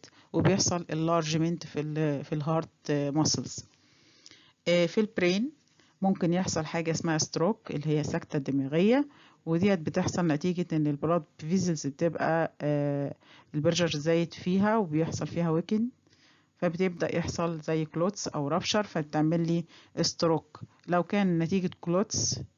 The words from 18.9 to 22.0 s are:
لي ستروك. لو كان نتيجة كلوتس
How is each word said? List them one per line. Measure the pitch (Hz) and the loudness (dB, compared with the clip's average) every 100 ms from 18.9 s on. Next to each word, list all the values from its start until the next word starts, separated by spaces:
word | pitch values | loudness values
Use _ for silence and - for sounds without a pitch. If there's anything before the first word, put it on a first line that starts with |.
| 170 151 151 156 170 165 | -4 -2 0 2 2 2
لي | 170 170 - - - | 0 -2 -12 -10 -2
ستروك. | 170 - 170 156 - - - _ - | -2 0 2 2 -2 -18 -20 _ 0
لو | 180 | 0
كان | 170 202 196 165 | 2 2 2 2
نتيجة | 165 190 180 - | 2 0 -2 -4
كلوتس | - 175 | 0 0